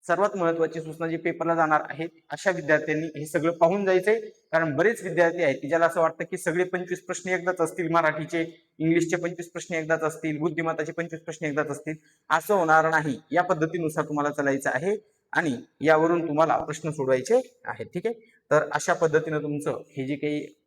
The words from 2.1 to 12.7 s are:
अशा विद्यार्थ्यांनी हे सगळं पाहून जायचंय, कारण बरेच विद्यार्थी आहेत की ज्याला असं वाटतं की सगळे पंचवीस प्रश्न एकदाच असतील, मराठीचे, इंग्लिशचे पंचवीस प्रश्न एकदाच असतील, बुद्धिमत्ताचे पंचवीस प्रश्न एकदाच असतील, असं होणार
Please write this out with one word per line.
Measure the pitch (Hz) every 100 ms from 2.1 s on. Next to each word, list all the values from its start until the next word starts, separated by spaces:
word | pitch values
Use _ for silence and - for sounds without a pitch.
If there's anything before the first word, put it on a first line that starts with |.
| _ _
अशा | 151 202
विद्यार्थ्यांनी | 170 147 151 151 156 160
हे | 147 151
सगळं | 170 156
पाहून | 170 170 196
जायचंय, | 196 185 185 220
कारण | 214 - _ 160 160 139
बरेच | 190 226
विद्यार्थी | 180 165 170 175
आहेत | 160 131
की | 143
ज्याला | 165 165
असं | 165
वाटतं | 160 165
की | 175 180
सगळे | - 165
पंचवीस | 180 185 180 180 -
प्रश्न | 170 185
एकदाच | 180 175 180
असतील, | 160 170 165
मराठीचे, | 165 160 151 156 170 165 - _ _
इंग्लिशचे | 160 170 165 175
पंचवीस | 170 170 170
प्रश्न | 175 -
एकदाच | 165 156 165
असतील, | 156 160 160 151
बुद्धिमत्ताचे | 165 156 165 156 156
पंचवीस | 165 170 160
प्रश्न | 165 156 156
एकदाच | 143 143
असतील, | 143 - 156 _ _ _
असं | 156 160
होणार | 202 160